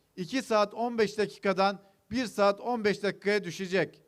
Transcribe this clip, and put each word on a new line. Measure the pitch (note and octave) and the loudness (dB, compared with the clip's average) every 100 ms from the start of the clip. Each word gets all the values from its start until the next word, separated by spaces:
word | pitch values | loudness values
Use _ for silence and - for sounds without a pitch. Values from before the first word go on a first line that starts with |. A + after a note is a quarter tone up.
| _ - | _ -10
iki | E3+ C4 | -6 -4
saat | - A3 G#3 | 0 2 2
on | A3 A#3+ A#3 | -2 -4 0
beş | G#3 G#3 | 0 0
dakikadan | G3+ - G3+ F#3+ G3 G3 - _ - | -4 -2 -2 2 2 0 -10 _ -8
bir | A#3 A#3+ | -4 -4
saat | - G3+ G3+ | 2 2 2
on | A#3 A#3+ | -2 -2
beş | G#3 F#3+ | 0 0
dakikaya | G3 F#3+ G3 G#3 | -2 -2 0 0
düşecek. | F3 D#3 F#3+ F#3 D3 - | -2 -6 -2 0 0 -4